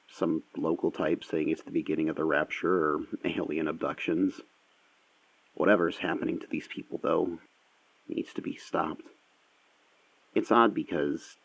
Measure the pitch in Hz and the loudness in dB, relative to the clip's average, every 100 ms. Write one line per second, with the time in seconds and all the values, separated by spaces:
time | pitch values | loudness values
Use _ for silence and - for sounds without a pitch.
0 | _ - 87 80 - - 80 82 85 - | _ -4 0 0 -4 -4 0 0 0 0
1 | 78 85 - 82 78 78 - 80 76 80 | 0 0 -2 -2 0 -2 -2 -4 -2 0
2 | 78 78 78 76 76 - 82 92 78 76 | 0 0 2 2 0 -2 0 2 2 0
3 | - - 87 82 76 78 78 80 - 76 | -4 -4 -4 -2 -2 -2 -2 -2 -4 -4
4 | - 85 92 - - _ _ _ _ _ | -2 2 0 -2 -16 _ _ _ _ _
5 | _ _ _ _ _ - 85 104 87 - | _ _ _ _ _ 0 4 6 4 0
6 | 85 85 - - - 80 - - - - | -4 -2 -2 -4 -4 -6 -6 -12 -10 -4
7 | 73 82 90 85 - _ _ _ _ _ | 0 2 0 -4 -14 _ _ _ _ _
8 | - - - - - - - 82 82 78 | -8 -6 -6 -8 -8 -10 -6 -4 -4 -6
9 | - - _ _ _ _ _ _ _ _ | -14 -20 _ _ _ _ _ _ _ _
10 | _ _ _ - - 117 117 98 78 82 | _ _ _ -2 4 6 6 4 -2 0
11 | 73 69 - - | 0 -2 -8 -20